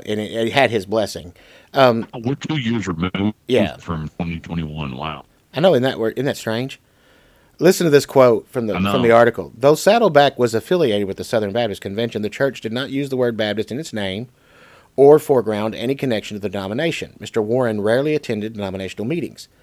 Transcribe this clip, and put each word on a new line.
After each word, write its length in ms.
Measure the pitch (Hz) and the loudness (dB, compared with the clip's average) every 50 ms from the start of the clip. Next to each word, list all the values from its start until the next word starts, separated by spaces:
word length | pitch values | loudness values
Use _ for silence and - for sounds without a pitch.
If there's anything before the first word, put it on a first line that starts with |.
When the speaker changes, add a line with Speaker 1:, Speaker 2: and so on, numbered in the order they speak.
| - | -4
Speaker 1:
and 160 | - 107 107 | -6 -6 -6
it, 100 | 107 - | -6 -6
it 220 | 107 113 113 110 104 | -4 -4 -4 0 2
had 180 | 139 131 104 | 2 2 2
his 140 | 113 104 92 | 0 -2 -4
blessing. 480 | 98 110 113 101 98 - 85 80 87 - _ _ - - - _ _ - | -2 -2 -2 -2 -2 -6 -12 -14 -16 -20 _ _ -20 -20 -20 _ _ 2
Um, 340 | 139 131 123 113 113 104 - - 123 110 | 4 4 4 4 2 -2 -6 -12 -6 -4
Speaker 2:
We're 120 | 123 139 | -4 -4
two 200 | - - - 156 | -4 -4 -6 -4
years 320 | 147 117 113 117 113 92 | -4 -2 -2 -2 -2 -4
removed 480 | 95 82 80 87 92 - 98 101 107 - _ _ - | -4 -4 -4 -4 -4 -2 -2 -2 -2 -2 _ _ 0
Speaker 1:
Yeah. 260 | 127 - 101 78 64 | 2 2 2 0 -4
Speaker 2:
from 320 | - - 92 85 78 76 76 _ | -10 -8 -8 -6 -6 -6 -10 _
twenty 220 | - 87 85 85 80 | -8 -6 -6 -6 -8
twenty-one. 560 | - - 82 85 80 76 76 78 73 67 62 | -8 -8 -6 -6 -6 -6 -8 -8 -8 -10 -8
Wow. 300 | 65 76 78 73 71 - _ _ _ _ _ - | -8 -8 -8 -10 -10 -16 _ _ _ _ _ -4
Speaker 1:
I 60 | 131 | 2
know, 140 | 175 190 156 | 2 4 4
isn't 100 | 120 127 | 4 2
that 160 | 131 92 87 | 0 -2 -2
wor-, 120 | 113 110 | -4 -4
isn't 120 | - 123 135 | -4 -4 -4
that 140 | 139 98 | -4 -4
strange? 420 | - - 113 110 117 131 135 - _ _ _ _ _ _ _ _ _ _ _ _ _ _ _ _ - | -6 -6 -6 -4 -4 -6 -8 -10 _ _ _ _ _ _ _ _ _ _ _ _ _ _ _ _ 2
Listen 260 | 147 180 190 - 175 | 2 2 4 4 2
to 60 | 160 | 4
this 140 | 143 139 - | 4 4 4
quote 420 | - - 135 127 123 113 95 - _ | 4 4 6 6 6 6 2 -2 _
from 180 | - 127 113 | -6 -6 -4
the, 80 | 107 92 | -4 -2
Speaker 2:
I 160 | 87 95 101 | -2 -2 0
Speaker 1:
from 100 | 104 127 | 0 2
the 80 | 120 117 | 4 6
Speaker 2:
know. 60 | 117 | 8
Speaker 1:
article. 360 | 117 120 117 - - 82 - - | 8 6 6 2 -2 -12 -12 -8
"Though 180 | 113 131 143 156 | 2 4 4 4
Saddleback 640 | - - 190 214 233 226 180 143 143 143 135 - | 4 4 4 4 4 4 4 6 6 4 4 2
was 160 | - 123 113 110 | 2 0 0 0
affiliated 540 | 110 - - 180 175 156 117 101 104 101 | -2 -2 0 0 2 2 2 2 0 -2
with 100 | 92 95 | -4 -6
the 60 | - 92 | -8 -6
Southern 300 | - 127 110 107 98 98 | -2 -2 -2 -2 0 -2
Baptist 280 | 120 120 104 95 - | -2 -2 -2 -4 -8
Convention, 400 | - 98 98 110 120 117 - 107 | -8 -8 -4 -4 -4 -4 -4 -6
the 80 | 104 101 | -6 -6
church 300 | - - 139 139 113 - | -4 -2 -2 -2 -2 -6
did 120 | - 113 113 | -8 -6 -6
not 160 | 123 139 113 | -6 -6 -4
use 200 | 135 139 143 131 | -4 -6 -4 -4
the 80 | 131 | -2
word 200 | 127 123 120 113 | 0 0 0 0
Baptist 340 | 104 107 104 104 110 104 - | -2 -2 -2 -2 -4 -4 -6
in 80 | 110 143 | -8 -10
its 140 | 165 - 110 | -10 -8 -8
name 340 | 107 98 95 95 107 127 - _ _ _ _ _ - - - - - _ _ - | -6 -6 -6 -6 -8 -10 -12 _ _ _ _ _ -20 -20 -20 -20 -20 _ _ 2
or 220 | 135 139 143 151 147 | 6 8 10 10 8
foreground 540 | - - 139 120 98 110 107 104 107 110 - | 6 2 0 2 2 0 -2 -2 -2 -4 -4
any 200 | - 117 127 143 | -4 -4 -4 -4
connection 400 | 139 143 131 110 101 - - 107 | -2 -2 -2 -2 -2 -4 -8 -10
to 60 | 101 | -6
the 80 | 101 98 | -6 -6
denomination. 640 | 95 98 95 95 107 135 165 165 - - 90 - - - | -6 -6 -6 -6 -4 -2 -2 -4 -4 -6 -10 -12 -14 -16
Mister 220 | 104 - - 113 | -16 -6 -4 -4
Warren 400 | 104 107 120 131 123 113 107 104 | -2 0 0 0 0 0 -2 0
rarely 320 | 98 107 117 131 143 156 151 | 0 2 2 2 2 0 -2
attended 380 | 143 - - 113 104 104 110 113 | -2 -2 -4 -6 -4 -4 -8 -8
denominational 520 | 104 101 92 92 98 95 90 - - 104 | -8 -8 -8 -6 -8 -8 -8 -8 -8 -6
meetings. 420 | 123 170 170 120 - - - - _ _ _ | -4 -4 -6 -6 -10 -12 -16 -20 _ _ _